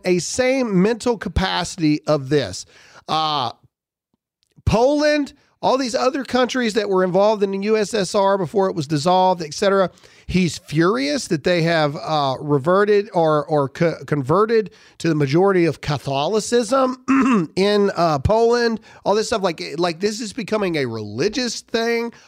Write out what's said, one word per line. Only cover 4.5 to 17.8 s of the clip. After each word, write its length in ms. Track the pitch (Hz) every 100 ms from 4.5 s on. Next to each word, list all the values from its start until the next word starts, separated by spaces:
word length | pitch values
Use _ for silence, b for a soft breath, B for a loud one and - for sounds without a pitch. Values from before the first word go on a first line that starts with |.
| _
Poland, 720 | - 208 254 294 302 302 285 b b b
all 160 | 185 254
these 180 | 262 247
other 280 | 247 285
countries 520 | 254 247 247 254 233 208
that 120 | 208
were 160 | 190
involved 400 | 185 175 208 214
in 80 | 196
the 60 | 196 196
U 120 | 220
S 160 | 202
S 220 | 220 180 208
R 220 | 196 196
before 320 | 170 208 190
it 60 | 185
was 120 | 143
dissolved, 540 | 156 156 185 185 180
et 120 | 156
cetera. 380 | - 202 196 180 b b b -
He's 320 | 175 180 -
furious 680 | - 147 170 233 277 294 -
that 160 | 165
they 200 | 180 175
have, 340 | 165 170 151 147
uh, 400 | - 156 139 127
reverted 680 | 147 143 139 185 208 208 208
or, 320 | 180 160 151 143
or 200 | 151 139
co-, 340 | - 170 - 139
converted 680 | 151 127 175 220 226 202 b b b
to 100 | 165
the 60 | 151
majority 500 | 143 156 196 185 165
of 160 | 139
Catholicism 1200 | - 143 - 135 151 214 208 240 214 269 254 254 254
<clears throat> 420 | 269 269 226 160 -
in, 340 | 196 208